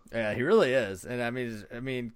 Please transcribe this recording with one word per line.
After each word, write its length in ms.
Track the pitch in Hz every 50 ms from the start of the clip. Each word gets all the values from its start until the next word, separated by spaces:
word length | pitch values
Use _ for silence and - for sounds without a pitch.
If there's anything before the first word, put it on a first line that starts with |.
| _ - -
Yeah, 220 | 117 113 107 104
he 80 | 110 123
really 300 | 156 214 226 185 131 127
is, 320 | 131 117 98 98 92 -
and 180 | - 123 123 120
I 80 | 117
mean, 340 | 120 127 127 117 113 107 101 - 123
I 60 | 120
mean, 320 | 127 135 131 127 120 117 110